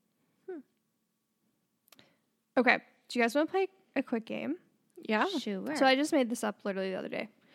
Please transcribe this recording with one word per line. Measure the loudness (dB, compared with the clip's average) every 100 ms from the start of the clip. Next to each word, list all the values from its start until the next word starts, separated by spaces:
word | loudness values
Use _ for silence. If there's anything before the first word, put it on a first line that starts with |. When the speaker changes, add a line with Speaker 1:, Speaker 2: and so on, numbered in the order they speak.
| _ _ _ _ -16
Speaker 1:
Hmm. | -16 -16 _ _ _ _ _ _ _ _ _ _ _ _ -20 _ _ _ _ _ 2
Okay. | 4 2 0 _ -6
Do | 0
you |
guys | 0
wanna | 2 0
play | 0 -2 _ _ -6
a |
quick | -2 -4 -4
game? | -6 -6 -8 _ _ _ -14 -2
Speaker 2:
Yeah. | 0 0
Speaker 3:
Sure. | -2 -4 -6 -4 2
Speaker 1:
So | 4
I | 4
just | 4
made | 2 2
this | -2
up | -4 -4
literally | -4 -4 -4
the | -4
other | -6
day. | -8 -8 _ _